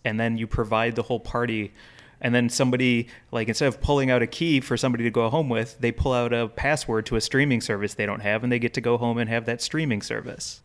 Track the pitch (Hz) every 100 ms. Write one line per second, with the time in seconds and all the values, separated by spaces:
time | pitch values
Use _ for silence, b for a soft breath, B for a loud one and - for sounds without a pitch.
0 | 117 110 117 113 110 - 107 110 117 117
1 | 110 117 - 120 120 110 101 B B B
2 | B B 123 120 120 - 127 123 127 120
3 | 117 B - 120 113 107 139 - - 143
4 | 131 123 117 - 165 139 - 120 131 120
5 | 117 117 113 151 143 113 117 - 120 120
6 | 139 123 120 117 113 - 139 151 - 110
7 | 107 113 - 131 143 117 - 104 104 -
8 | 104 104 101 107 123 120 117 131 117 117
9 | 120 117 113 117 113 120 - 156 156 104
10 | - 110 123 - - -